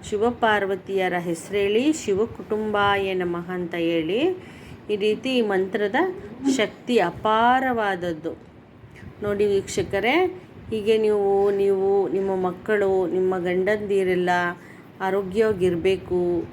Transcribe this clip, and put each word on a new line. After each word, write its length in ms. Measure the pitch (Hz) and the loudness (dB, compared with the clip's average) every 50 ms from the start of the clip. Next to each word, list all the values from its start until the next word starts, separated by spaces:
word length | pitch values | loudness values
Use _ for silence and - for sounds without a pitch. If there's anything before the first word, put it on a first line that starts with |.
| - - | -8 -6
ಶಿವಪಾರ್ವತಿಯರ 1040 | 214 202 208 240 240 240 - 220 214 208 196 190 196 185 - - 196 190 185 185 175 175 | -2 0 0 0 0 2 2 2 2 2 2 -2 -4 -6 -6 -4 -2 0 0 0 0 -2
ಹೆಸರೇಳಿ, 760 | 170 180 170 165 - - 196 208 202 202 208 220 254 302 311 | -2 -4 -6 -6 -6 -6 -2 0 0 2 2 2 2 2 0
ಶಿವ 320 | - - 220 196 185 214 | 0 0 -2 0 0 0
ಕುಟುಂಬಾಯ 880 | 233 - - 190 - 220 214 214 214 208 202 202 202 202 196 196 190 190 | -2 -4 -12 -8 -6 -4 -4 -2 -2 0 2 2 4 2 2 0 -2 -2
ನಮಃ 380 | 185 180 180 170 175 175 175 | -2 -2 -2 -4 -6 -6 -8
ಅಂತ 240 | 185 180 180 170 180 | -6 -6 -6 -6 -4
ಹೇಳಿ. 600 | 175 165 165 170 165 160 160 185 226 294 370 370 - - - - - - - - - - - | -2 -2 0 0 0 0 0 -2 0 0 0 -2 -4 -10 -18 -20 -20 -18 -18 -20 -20 -8 -6
ಈ 60 | 208 | -4
ರೀತಿ 420 | 208 196 214 214 214 - 262 262 247 | -2 0 0 0 0 -2 0 0 2
ಈ 40 | |
ಮಂತ್ರದ 540 | 226 208 196 185 190 190 185 214 208 202 202 269 349 381 359 - - - - - 269 277 | 2 2 2 0 0 -2 -2 -2 -2 0 0 0 0 0 -2 -8 -12 -14 -14 -4 -2 -2
ಶಕ್ತಿ 480 | 262 262 214 196 - - - - 247 226 | 0 2 0 -2 -2 -12 -4 0 2 2
ಅಪಾರವಾದದ್ದು. 1300 | 180 170 170 - - 214 214 220 226 240 247 262 262 262 247 226 214 202 190 180 170 175 165 156 151 165 135 - - - - - - - - - - - - - - - - - 214 | 2 2 -2 -2 0 0 2 4 4 4 4 4 2 0 -2 0 0 -2 -2 -2 -4 -6 -6 -6 -6 -10 -10 -10 -16 -20 -20 -20 -20 -20 -20 -20 -20 -20 -20 -20 -20 -20 -14 -8 -4
ನೋಡಿ 220 | 208 208 202 208 | -4 0 2 2
ವೀಕ್ಷಕರೇ, 960 | 208 202 196 190 - - - 185 - - 196 190 226 269 339 370 359 359 - - - - - - - | 2 2 0 -2 -2 -4 -4 -4 -2 -2 0 2 2 4 4 2 2 -2 -6 -16 -20 -20 -18 -10 -6
ಹೀಗೆ 280 | 226 220 202 208 220 220 | -6 -2 2 2 2 4
ನೀವು, 540 | 220 214 214 208 202 196 196 196 202 202 | 4 2 2 2 2 4 4 4 4 2
ನೀವು, 580 | 202 196 196 196 196 190 190 196 196 202 196 165 | 2 2 2 2 2 2 2 2 4 2 2 2
ನಿಮ್ಮ 260 | 143 196 190 196 190 | 0 0 0 0 0
ಮಕ್ಕಳು, 720 | 185 185 180 180 180 - - 220 202 202 196 190 190 185 165 | 0 0 -2 -4 -4 -4 -2 0 2 2 2 2 2 0 0
ನಿಮ್ಮ 300 | 170 185 185 185 185 185 | 0 0 2 2 0 0
ಗಂಡಂದಿರೆಲ್ಲ 920 | 170 180 180 185 185 190 214 214 208 202 202 196 190 185 185 180 180 175 180 175 175 175 180 175 - - - - - - - - | 0 0 0 0 2 0 0 -2 -2 0 0 0 2 2 2 0 2 2 2 0 0 -2 -4 -6 -14 -20 -20 -20 -20 -20 -12 -6
ಆರೋಗ್ಯವಾಗಿರ್ಬೇಕು 1400 | 190 190 190 202 202 185 180 214 220 220 214 185 180 180 175 165 160 190 190 185 185 - 180 180 175 175 175 170 - - | -4 -2 0 -2 -2 -2 0 2 2 2 2 2 2 0 0 2 0 0 0 0 -2 -4 -2 0 0 0 0 -2 -4 -6